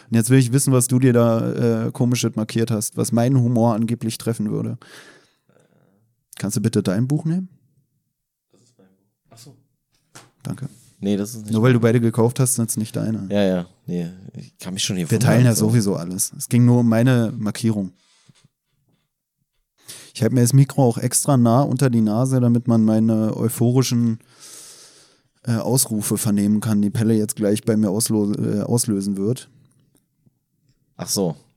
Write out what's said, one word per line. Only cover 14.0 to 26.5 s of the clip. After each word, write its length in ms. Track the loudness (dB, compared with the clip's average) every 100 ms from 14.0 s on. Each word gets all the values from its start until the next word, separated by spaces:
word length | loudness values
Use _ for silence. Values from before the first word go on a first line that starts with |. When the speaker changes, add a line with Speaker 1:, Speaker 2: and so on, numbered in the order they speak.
| -8 -12 -18 -18
Speaker 2:
ich 220 | -20 _
kann 160 | -12
mich 100 | -8
schon 140 | -6 -4
hier 120 | -2
Speaker 1:
Wir 60 | 2
Speaker 2:
wundern, 120 | 4
Speaker 1:
teilen 160 | 4 4
ja 100 | 4
Speaker 2:
so. 140 | 2
Speaker 1:
sowieso 260 | 2 0 -4
alles. 380 | -6 -6 -8 -8
Es 120 | -2
ging 160 | 4 4
nur 140 | 4
um 80 | 4
meine 440 | 2 2 2 0 -4
Markierung. 560 | -8 -2 -2 -2 -6 _ _ _ _ _ _ _ _ _ _ _ _ _ _ _ _ _ _ _ -20 -20 -18
Ich 100 | -4
hab 80 | 0
mir 80 | 2
das 120 | 4
Mikro 300 | 4 4 2
auch 140 | 2 2
extra 400 | -4 -2 2 2
nah 240 | 4 4
unter 280 | 2 0 0
die 120 | 2
Nase, 380 | 0 0 0 2
damit 260 | 2 2 2
man 160 | 2
meine 520 | 4 2 2 2 -2 -2
euphorischen, 840 | -4 0 0 2 0 0 -2 -4 _ _ -20 -20 -20 -20 -20 _ _ _ _ _ -4
äh, 100 | -2
Ausrufe 640 | 0 -2 -2 -4 -4 -2
vernehmen 420 | 0 0 2